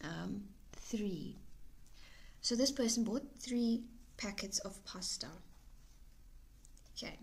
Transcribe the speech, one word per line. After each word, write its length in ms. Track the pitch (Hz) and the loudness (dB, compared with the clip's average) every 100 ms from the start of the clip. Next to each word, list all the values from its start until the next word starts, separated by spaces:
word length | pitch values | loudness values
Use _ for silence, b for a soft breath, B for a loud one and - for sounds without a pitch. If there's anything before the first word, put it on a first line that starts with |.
um, 400 | 160 165 180 202 202 - - | -4 -2 -2 -2 -6 -12 -14
three. 640 | - - 220 208 165 - - - - - - - B B B B B | -10 -2 2 2 0 -2 -8 -10 -10 -12 -12 -14 B B B B B
So 160 | - 240 | 2 6
this 160 | 277 | 6
person 320 | 277 226 233 | 8 6 6
bought 180 | 202 240 - - | 6 4 0 -6
three 460 | 254 240 233 226 - - - - | 2 6 8 6 2 -12 -12 -4
packets 420 | 208 202 196 - | -2 -2 0 0
of 260 | 196 190 | -2 -8
pasta. 440 | - 185 180 - 131 175 - - - - - - - - - - - - - - - - | -10 -4 -2 -2 -4 -8 -14 -16 -16 -16 -18 -18 -18 -18 -16 -16 -18 -18 -18 -18 -14 -8
Okay, 200 | - - | -8 -8